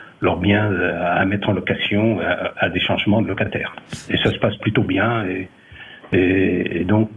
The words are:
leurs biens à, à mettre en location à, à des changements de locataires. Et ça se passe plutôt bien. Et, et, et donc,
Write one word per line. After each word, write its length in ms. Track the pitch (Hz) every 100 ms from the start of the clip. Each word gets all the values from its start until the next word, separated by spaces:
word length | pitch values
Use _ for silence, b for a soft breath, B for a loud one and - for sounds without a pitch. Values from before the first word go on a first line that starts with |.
| B -
leurs 160 | 92 85
biens 320 | 98 104 107
à, 480 | 87 87 85 87 87
à 40 | 95
mettre 240 | 101 -
en 20 |
location 680 | 95 - 95 - 101 113 98
à, 320 | 85 90 92 -
à 120 | 95
des 100 | 90
changements 400 | - 90 104 110
de 80 | 92
locataires. 460 | 95 95 - - - - - -
Et 80 | 101
ça 140 | 110
se 80 | -
passe 180 | 113 101
plutôt 260 | 113 113
bien. 440 | 90 95 110 117 92
Et, 220 | 92 95 B B B B B -
et, 680 | 92 92 95 92 90 90 85
et 40 |
donc, 260 | 90 107 107